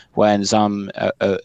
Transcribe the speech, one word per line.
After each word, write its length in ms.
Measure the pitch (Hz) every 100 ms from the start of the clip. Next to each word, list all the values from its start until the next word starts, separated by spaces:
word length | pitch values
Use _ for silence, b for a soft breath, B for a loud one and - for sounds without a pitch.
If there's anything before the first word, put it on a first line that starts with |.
| B
when 300 | - 107 104
some, 480 | 98 107 104 101 98 -
uh, 160 | - -
uh, 160 | 98 95